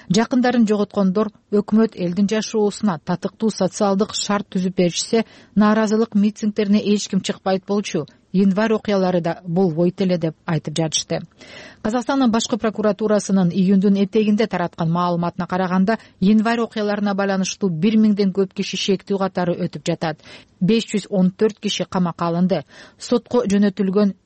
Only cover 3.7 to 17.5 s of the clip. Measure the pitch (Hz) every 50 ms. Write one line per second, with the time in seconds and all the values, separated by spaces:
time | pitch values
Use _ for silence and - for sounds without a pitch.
3.7 | - - 214 196 196 196 220 - - - - - 208 208 208 - - 190 180 190
4.7 | 185 - 180 175 165 - - - - 226 220 - - - - _ - 202 214 208
5.7 | 214 220 220 208 214 214 226 - - 208 202 214 208 - - 214 208 - 214 196
6.7 | 202 214 - 190 208 208 - - - 190 - - 196 - - 196 190 190 - -
7.7 | 202 208 202 - - 175 143 - - _ _ _ - 185 202 196 185 196 214 226
8.7 | 220 208 - - 208 190 185 180 180 175 165 170 165 - - 185 165 180 196 180
9.7 | 151 156 175 180 185 - 202 185 180 170 165 160 156 _ - - 170 151 - -
10.7 | 147 165 160 160 - - - - 165 165 175 - _ - - - - - - -
11.7 | - _ - 220 214 247 233 - 277 269 269 240 202 226 226 - 247 208 - 220
12.7 | 202 - 208 214 202 - 220 214 214 202 190 - 196 190 185 170 170 196 185 185
13.7 | 202 190 185 208 196 196 202 196 - 220 214 208 208 208 226 208 - 175 175 170
14.7 | - - 175 160 170 170 180 180 175 170 170 170 - - 175 - 180 180 190 175
15.7 | 180 190 190 190 226 214 - - _ - 190 190 214 220 208 233 233 233 233 220
16.7 | - 226 208 208 202 208 202 208 202 190 196 196 190 190 185 175